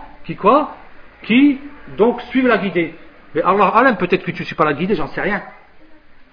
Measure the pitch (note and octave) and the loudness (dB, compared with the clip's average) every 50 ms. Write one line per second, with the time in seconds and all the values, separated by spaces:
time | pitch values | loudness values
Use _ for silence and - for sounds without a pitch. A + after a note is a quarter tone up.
0 | - - - - - - D3+ - - G3+ B3+ D4+ C#4+ - - - - - - - | -12 -18 -20 -16 -12 -12 -10 0 2 4 4 4 2 -2 -8 -16 -20 -20 -20 -20
1 | - - - - - - A3 B3+ C#4+ D4 C4 - - - - - - - - - | -20 -20 -20 -16 -4 2 4 6 6 4 4 0 -6 -16 -18 -18 -18 -12 0 2
2 | G#3 A#3+ A#3 - - - - C4+ B3+ A#3+ A3 F#3+ G3 G3 E3+ F3+ E3 C#3+ - - | 2 2 2 -2 -8 -4 -2 0 2 2 2 2 0 -2 -2 -2 -4 -4 -6 -14
3 | - - - - - - - D#3 E3+ F3 F#3+ G#3 G#3+ G3+ G#3 A3 C4 C#4 G#3+ F3+ | -20 -20 -20 -20 -20 -6 -6 -2 0 2 2 4 2 4 4 4 4 4 2 0
4 | F#3 F3 G3 F3+ - F3 E3 - D#3+ - - - D#3 D3+ C#3+ C#3+ F3+ G3 G#3 D#3 | -2 -2 -2 -2 -4 -8 -8 -8 -10 -8 -2 0 0 0 0 -2 -2 -2 -2 -2
5 | - - - D3+ C#3 F#3+ G#3 F#3 - - - - - _ - - - - - - | -4 -6 -6 -6 -4 -4 -4 -6 -8 -12 -18 -20 -20 _ -20 -20 -20 -20 -20 -20
6 | _ - - - - _ | _ -20 -20 -20 -20 _